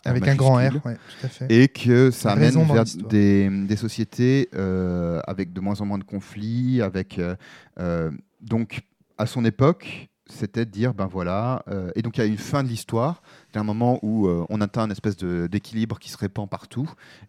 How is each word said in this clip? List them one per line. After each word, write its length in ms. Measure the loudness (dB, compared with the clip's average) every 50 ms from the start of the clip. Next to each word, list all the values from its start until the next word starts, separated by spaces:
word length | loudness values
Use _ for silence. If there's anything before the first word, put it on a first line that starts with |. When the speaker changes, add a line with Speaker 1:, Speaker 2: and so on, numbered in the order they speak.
| -4
Speaker 1:
Avec 220 | -2 -2 0 2
un 80 | 2 2
grand 220 | 4 6 6 6
Speaker 2:
majuscule, 240 | 6 4 2 0 -2
Speaker 1:
R, 40 | -4
ouais, 100 | -6 -8
tout 300 | -10 -14 -20 -14 -12 -12
à 40 | -12
fait. 180 | -10 -6 0 6
Speaker 2:
et 180 | 8 8 8 8
que 420 | 6 2 2 4 6 6 6 6
ça 240 | 4 2 0 0 4
Speaker 1:
Raison 240 | 4 4 6 6 4
Speaker 2:
amène 80 | 4
Speaker 1:
dans 60 | 4 4
Speaker 2:
vers 80 | 4 2
Speaker 1:
l'histoire. 240 | 2 -2 -8 -4 0
Speaker 2:
des, 400 | 4 4 6 6 6 4 4 2
des 260 | 0 -2 -2 -2 -2
sociétés, 720 | -2 -4 -4 -4 -6 -6 -6 -2 0 2 2 2 2 0 -2 -4
euh, 680 | -4 -2 -2 -2 -2 -2 -2 -2 -2 -2 -2 -4 -4 -6
avec 280 | -6 -6 -6 -8 -8 -8
de 60 | -6
moins 180 | -6 -4 -4 -4
en 40 | -4
moins 120 | -6 -6
de 60 | -6 -8
conflits, 800 | -8 -10 -10 -10 -12 -12 -10 -6 -4 -4 -2 -2 0 0 0 0
avec, 340 | 0 -2 -4 -6 -6 -6
euh, 180 | -6 -6 -6 -6 -8 -12 -18 -20 -20 -20 _ _ -8
euh, 320 | -4 -4 -2 -2 -4 -4 -6 -10 -14 _ _ _
donc, 400 | -8 -4 -4 -4 -4 -4 -8 -12 -14 _ _ _ _ _ _
à 80 | -6 -6
son 180 | -4 -2 0 0
époque, 640 | 0 2 4 2 2 2 0 -6 -16 -16 -18 -18 -20 _ _ _
c'était 380 | -20 -10 -8 -8 -6 -4 -4 -4
de 60 | -4
dire, 220 | -2 -2 -2 -2 -2
ben 140 | -2 -6
voilà, 540 | -6 -4 -4 -4 -2 -2 -2 -2 -2 -4 -6 -6
euh, 240 | -8 -8 -8 -8 -6 -6
et 60 | -4
donc 140 | -6 -4 -2
il 40 | 0
y 20 | 0
a 40 |
une 100 | 0 -2
fin 260 | -4 -4 -4 -2 -2 -2
de 60 | -2
l'histoire, 520 | -4 -6 -6 -4 -2 -2 -2 -2 -4 -6 _ _ -20 -20 _ _
il 40 | -6
y 20 |
a 40 | -4
un 40 | -4
moment 340 | -4 -2 0 2 2 2 0
où, 260 | 0 -2 0 2 2
euh, 180 | 2 2 0 -2 -4
on 120 | -2 -2
atteint 240 | -2 -2 -2 -2 -2
une 60 | -2
espèce 260 | -4 -4 -4 -4 -4
de, 300 | -4 -4 -4 -2 -2 -2
d'équilibre 520 | -2 -4 -4 -6 -6 -4 -4 -4 -4 -6 -10
qui 100 | -12 -16
se 60 | -10
répand 320 | -8 -8 -6 -6 -8 -8 -8
partout 400 | -10 -12 -14 -10 -8 -8 -8 -8 -10 -16 -20 -20 -20 -20 -12